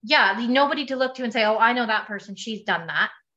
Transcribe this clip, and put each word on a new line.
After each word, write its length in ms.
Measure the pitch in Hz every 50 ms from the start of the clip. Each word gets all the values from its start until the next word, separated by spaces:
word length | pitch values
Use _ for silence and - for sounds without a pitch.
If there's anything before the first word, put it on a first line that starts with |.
| -
yeah, 360 | 214 302 285 233 196 196 220
the, 80 | 240 240
nobody 380 | 247 269 285 285 311 302 285
to 100 | 240 269
look 200 | 254 262 254 254
to 80 | - 254
and 100 | 233 208
say, 100 | 247 220
"Oh, 140 | 214 220 220
I 160 | 226 233 247
know 120 | 247 240 214
that 200 | 220 208 208 -
person, 280 | 214 196 - - 196
she's 280 | - - 233 220 202 -
done 240 | - 185 170 165 165
that." 220 | 147 156 190 - - - _ _ _